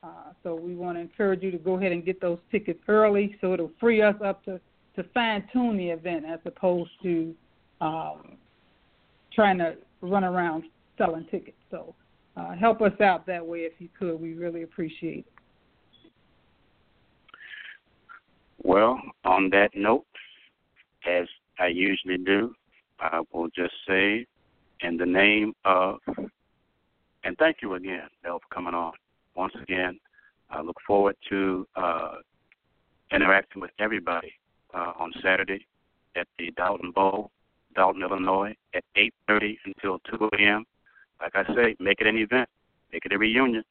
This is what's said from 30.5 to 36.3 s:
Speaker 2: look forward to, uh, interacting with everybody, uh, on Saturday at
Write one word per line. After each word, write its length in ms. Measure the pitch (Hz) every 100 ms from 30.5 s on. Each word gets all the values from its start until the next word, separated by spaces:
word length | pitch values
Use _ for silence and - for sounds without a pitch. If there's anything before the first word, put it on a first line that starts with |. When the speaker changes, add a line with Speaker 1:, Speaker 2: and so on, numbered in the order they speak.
| -
Speaker 2:
look 140 | - - -
forward 300 | 101 101 98 -
to, 360 | 98 95 92 92 -
uh, 400 | 90 82 82 76 - _ _ _ _ _ _ _ _
interacting 500 | 98 98 98 - 98
with 100 | 95 -
everybody, 540 | 107 113 - 87 80 - _ _ _
uh, 200 | 92 87 87
on 120 | 85 -
Saturday 420 | 92 92 95 98 _ _ _ _ _ -
at 120 | 87